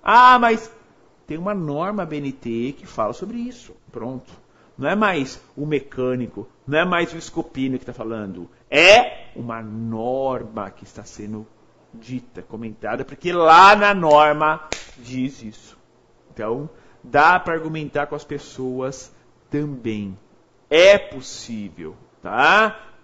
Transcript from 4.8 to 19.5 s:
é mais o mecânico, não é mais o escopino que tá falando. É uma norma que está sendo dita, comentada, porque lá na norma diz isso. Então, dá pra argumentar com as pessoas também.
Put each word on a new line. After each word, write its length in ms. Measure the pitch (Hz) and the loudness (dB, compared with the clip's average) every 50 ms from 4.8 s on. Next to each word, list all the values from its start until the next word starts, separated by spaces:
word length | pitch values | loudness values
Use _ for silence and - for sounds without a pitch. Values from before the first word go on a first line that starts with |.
| 131 | -4
é 80 | 151 185 | -4 -2
mais 460 | 208 220 202 180 151 131 - - - _ _ _ | 0 0 0 0 -2 -6 -6 -10 -20 _ _ _
o 100 | 135 147 | -10 -6
mecânico, 800 | 151 151 135 139 - - 127 127 127 127 127 123 98 - 101 110 - _ _ _ | -4 -4 -4 -6 -8 -8 -6 -4 -4 -4 -4 -8 -10 -12 -16 -16 -16 _ _ _
não 100 | 131 143 | -2 0
é 80 | 156 175 | 0 0
mais 260 | 185 180 175 170 165 | 0 0 -2 -2 -4
o 60 | 160 | -6
escopino 640 | 165 - - - 165 - - - 131 131 131 127 123 | -16 -16 -10 -8 -8 -8 -8 -8 -6 -6 -4 -6 -8
que 60 | - | -10
tá 80 | - 120 | -14 -14
falando. 540 | - 113 110 113 110 104 98 90 90 85 - _ _ _ _ | -12 -10 -10 -8 -8 -10 -10 -12 -14 -16 -18 _ _ _ _
É 640 | 139 147 170 185 208 240 - - - - - - - | 2 4 8 8 8 6 6 0 -8 -14 -20 -18 -16
uma 240 | - 120 117 113 113 | -14 -12 -10 -10 -12
norma 1080 | 113 107 107 113 113 113 113 110 113 123 127 135 135 131 127 127 117 107 110 107 98 98 | -12 -12 -12 -10 -8 -6 -6 -6 -4 -4 -4 -4 -4 -4 -4 -6 -8 -10 -10 -10 -10 -10
que 140 | - - 101 | -12 -20 -20
está 200 | - _ 107 104 | -20 _ -20 -20
sendo 440 | - - - 104 104 110 107 110 _ _ _ _ _ _ _ _ _ | -18 -16 -14 -12 -12 -12 -12 -14 _ _ _ _ _ _ _ _ _
dita, 520 | - 117 113 117 131 123 - - _ 90 87 | -20 -20 -16 -12 -12 -12 -12 -14 _ -20 -18
comentada, 600 | _ - 110 117 110 107 _ - 104 117 127 139 | _ -16 -14 -12 -14 -14 _ -8 -8 -6 -6 -8
porque 300 | - 143 _ - 175 175 | -14 -14 _ -6 -4 0
lá 420 | 175 165 160 160 175 190 196 208 | 2 6 8 10 10 10 8 8
na 160 | 208 208 208 | 6 4 2
norma 760 | 202 190 170 156 147 147 151 151 147 151 156 156 156 160 - - - - - - - 131 | 2 2 2 4 6 6 6 4 2 2 0 -2 -2 -4 -8 -14 -14 -14 -14 -20 -20 -20
diz 420 | 120 120 127 127 127 135 - - | -18 -12 -6 -6 -6 -6 -8 -12
isso. 340 | 117 107 107 - _ - - _ _ _ _ _ _ _ _ _ _ _ | -18 -18 -18 -18 _ -20 -20 _ _ _ _ _ _ _ _ _ _ _
Então, 380 | - - 107 110 120 135 147 160 - - _ _ _ _ - | -12 -10 -6 -6 -6 -6 -8 -14 -18 -20 _ _ _ _ -16
dá 360 | 123 120 139 151 165 180 180 | 0 2 4 6 6 4 2
pra 160 | 180 180 165 | 0 -4 -6
argumentar 500 | 160 160 156 156 156 151 139 - 147 147 | -6 -6 -8 -8 -8 -10 -6 -6 -6 -6
com 80 | 147 147 | -6 -8
as 100 | 147 - | -12 -10
pessoas 880 | - 147 135 - - - - 131 127 127 131 127 135 143 - - - _ _ _ _ _ _ _ | -12 -12 -12 -12 -14 -12 -10 -10 -8 -6 -6 -8 -8 -10 -12 -20 -20 _ _ _ _ _ _ _
também. 680 | _ | _